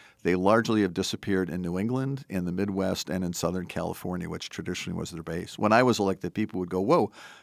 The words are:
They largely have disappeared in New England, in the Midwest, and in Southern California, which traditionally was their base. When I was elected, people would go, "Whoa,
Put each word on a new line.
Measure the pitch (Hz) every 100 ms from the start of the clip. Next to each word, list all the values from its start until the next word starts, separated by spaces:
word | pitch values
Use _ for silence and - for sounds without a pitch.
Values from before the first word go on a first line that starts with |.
| - _
They | 87
largely | 92 95 113 113 110
have | 95
disappeared | 85 95 - - 95 90
in | 87
New | 87 90
England, | 110 127 135 135 -
in | 95
the | 90
Midwest, | 90 101 98 92 92 -
and | 92
in | 90
Southern | 87 85 92
California, | 90 87 85 92 90 90 85
which | 85 -
traditionally | - 87 90 - 87
was | 82
their | 85
base. | 80 85 92 -
When | 104
I | 110
was | 127 107
elected, | 98 92 92
people | 104 107 92
would | 90
go, | 90
"Whoa, | 101 170 104 - - -